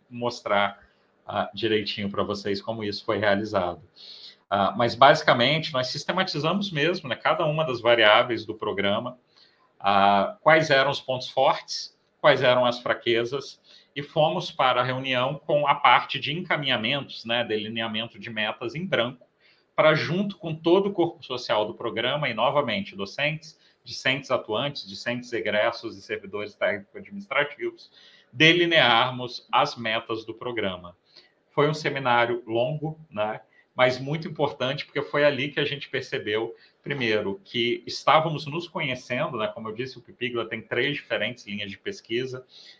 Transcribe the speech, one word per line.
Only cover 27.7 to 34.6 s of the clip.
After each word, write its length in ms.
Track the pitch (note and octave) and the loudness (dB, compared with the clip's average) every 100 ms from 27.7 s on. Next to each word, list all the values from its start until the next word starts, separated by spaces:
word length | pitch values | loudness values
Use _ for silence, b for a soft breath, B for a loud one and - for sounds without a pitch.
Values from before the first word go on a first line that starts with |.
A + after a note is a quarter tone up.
| - - b b b b | -10 -18 b b b b
delinearmos 1120 | A#2 D#3 F3 E3+ D#3+ B2 A2+ B2+ B2 B2 - - | 2 4 4 4 4 6 6 4 -2 -10 -12 -2
as 260 | A#2 C#3+ B2+ | 2 2 -2
metas 480 | A2+ A2+ - A2 | -4 -4 -4 -8
do 100 | A2 | -8
programa. 600 | A2 B2 A#2 G2+ F2+ F2 - b b b b _ | -10 -8 -4 -4 -6 -12 -20 b b b b _
Foi 180 | - D3 | 0 0
um 60 | |
seminário 680 | D3+ D#3 C#3 C3 A#2+ A#2 A#2+ - | 0 -4 -2 2 2 2 -2 -2
longo, 520 | A#2 B2 D3 D#3 - - | -2 -2 -2 -8 -10 -10
né, 300 | G#2 G#2+ A2 b b b - | -6 -4 -6 b b b 2
mas 220 | B2+ B2+ | 2 2
muito 300 | C3+ D#3+ F3+ | -4 -6 -6
importante, 580 | - C#3+ - | -2 -2 -2